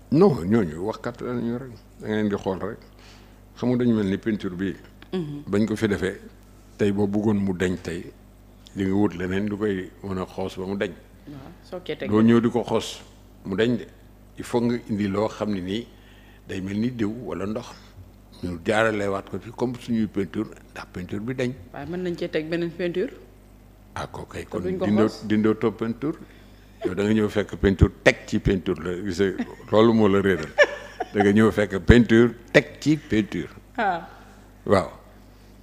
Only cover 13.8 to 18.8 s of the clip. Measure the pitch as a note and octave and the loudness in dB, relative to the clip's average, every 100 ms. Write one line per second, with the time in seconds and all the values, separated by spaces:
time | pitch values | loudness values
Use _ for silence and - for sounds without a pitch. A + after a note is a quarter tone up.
13.8 | - - - - - - - B2 A#2 A#2+ | -6 -20 -20 -20 -20 -16 -4 -2 0 -2
14.8 | - G#2 G2+ G2 A2 - G#2+ G2 F#2 G#2+ | -4 -2 -2 0 -2 -4 -4 -4 -4 -6
15.8 | A#2 - - - - - - G2 F#2+ G2+ | -8 -18 -20 -20 -20 -20 -12 -8 -6 -4
16.8 | A#2+ B2 G#2 A#2 G2 E2+ G2 A2+ - - | -4 -2 -4 -6 -10 -8 -6 -8 -12 -18
17.8 | - - - - - - F2+ F2 E2 G#2+ | -20 -20 -20 -20 -20 -14 -10 -6 0 2